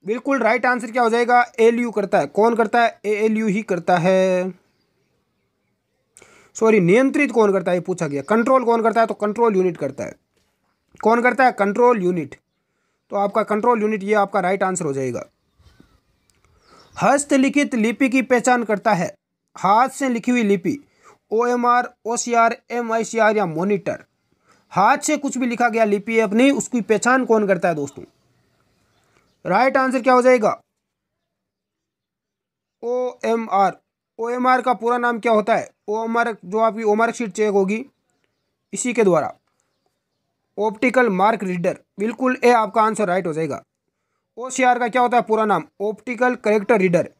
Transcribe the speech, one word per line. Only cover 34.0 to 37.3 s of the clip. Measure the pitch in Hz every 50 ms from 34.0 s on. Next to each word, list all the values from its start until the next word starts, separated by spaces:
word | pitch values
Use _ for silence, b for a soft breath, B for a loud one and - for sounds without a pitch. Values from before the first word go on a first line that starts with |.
| _ _ _ -
ओएमआर | 226 233 240 247 247 254 254 254
का | 226 254 240
पूरा | 196 220 233 240 247
नाम | 240 240 240 226
क्या | - 240
होता | 226 208 208 220 226
है? | 185 127 - _ _ _ -
ओएमआर, | 208 220 226 226 226 233 233 233 220 - -
जो | 175 185 220
आपकी | 226 226 208 220
ओएमआर | 226 214 208 214 226 233
शीट | 233 - 240 208